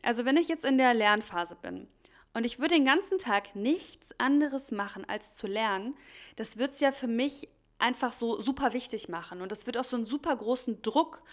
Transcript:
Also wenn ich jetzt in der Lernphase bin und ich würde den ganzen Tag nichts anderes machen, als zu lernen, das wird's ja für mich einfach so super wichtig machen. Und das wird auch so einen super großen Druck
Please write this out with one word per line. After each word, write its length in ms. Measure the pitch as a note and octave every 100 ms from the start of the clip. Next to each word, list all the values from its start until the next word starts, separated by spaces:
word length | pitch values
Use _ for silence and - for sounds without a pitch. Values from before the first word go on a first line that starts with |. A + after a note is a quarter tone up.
Also 240 | - A3+ B3
wenn 120 | D4
ich 100 | E4
jetzt 180 | D#4+ C4+
in 120 | C4
der 160 | B3+
Lernphase 640 | A#3 G#3 G#3 - F3 E3+ F3
bin 320 | - - - _ _ _ _
und 120 | A3+ A#3
ich 140 | -
würde 160 | D#4+ E4+
den 100 | C4
ganzen 320 | D#4 - F#4
Tag 380 | A#3+ G3+ - G3+
nichts 520 | A3+ F4+ - - - -
anderes 540 | B3+ C#4+ D4 C4 -
machen, 360 | G#3 G3+ G3 -
als 280 | G#3+ - -
zu 120 | G3
lernen, 480 | G#3 A3 F#3+ A3 C#4+ - - - -
das 220 | G#3+ G#3+
wird's 220 | C4+ -
ja 120 | C#4
für 160 | C#4 A#3+
mich 420 | A#3 C#4 C#4 - _ _ -
einfach 360 | A#3 B3+ B3
so 260 | - A#3 A#3
super 340 | G#3 C4 C4
wichtig 360 | B3 - G#3+ -
machen. 320 | E3+ E3+ F3+
Und 100 | F#3+
das 140 | G#3 -
wird 120 | A#3
auch 60 |
so 140 | B3+ B3
einen 80 | G#3+
super 300 | C#4 E4 C4+
großen 460 | G#3+ B3+ - G#3+
Druck 400 | A3 C#4+ D#4+ - -